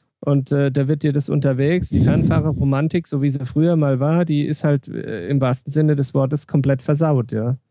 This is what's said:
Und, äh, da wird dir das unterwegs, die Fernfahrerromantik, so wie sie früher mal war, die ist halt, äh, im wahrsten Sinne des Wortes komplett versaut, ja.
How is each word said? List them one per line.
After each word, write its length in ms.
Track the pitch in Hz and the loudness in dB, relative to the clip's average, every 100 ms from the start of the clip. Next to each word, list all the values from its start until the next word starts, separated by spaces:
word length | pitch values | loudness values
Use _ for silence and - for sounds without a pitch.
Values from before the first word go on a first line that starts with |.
| _ _ | _ _
Und, 320 | - 143 131 | 0 0 0
äh, 180 | 143 139 | 0 0
da 180 | 135 135 | 0 0
wird 160 | 151 | 0
dir 80 | 156 | 0
das 180 | 143 135 | -2 0
unterwegs, 580 | 147 139 127 139 180 - | 0 0 0 0 0 0
die 120 | - | 2
Fernfahrerromantik, 1040 | - - - 160 156 - 135 135 156 175 165 | 2 2 2 2 0 0 0 0 0 -2 -2
so 160 | 143 | -2
wie 80 | 139 | -2
sie 160 | 139 127 | -2 -4
früher 300 | 147 165 170 | 0 2 2
mal 220 | 143 131 | 2 2
war, 260 | 143 165 170 | 2 2 0
die 160 | 147 | 0
ist 180 | - 151 | -2 -2
halt, 260 | 151 143 - | 0 0 -2
äh, 380 | - - 110 90 | -10 -8 -8 -4
im 120 | 139 | 0
wahrsten 320 | 127 127 - | 0 -2 -2
Sinne 240 | 147 156 143 | 0 2 0
des 160 | 135 | 0
Wortes 340 | 135 135 147 - | -2 -2 -2 -2
komplett 360 | 143 131 135 | 0 0 0
versaut, 500 | - 147 160 139 117 | 0 0 2 0 0
ja. 240 | 110 117 131 _ | -4 -4 -4 _